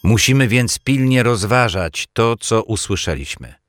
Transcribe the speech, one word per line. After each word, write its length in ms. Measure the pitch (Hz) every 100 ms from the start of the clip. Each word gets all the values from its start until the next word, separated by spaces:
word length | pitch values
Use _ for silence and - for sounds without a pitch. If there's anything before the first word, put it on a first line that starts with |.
Musimy 440 | - 113 - 135 127
więc 320 | 123 120 -
pilnie 440 | - 135 131 127
rozważać 840 | 120 113 98 127 120 95 82 - -
to, 220 | - 117 117
co 260 | - 113
usłyszeliśmy, 920 | 107 107 - 98 - 69 69 - 58 -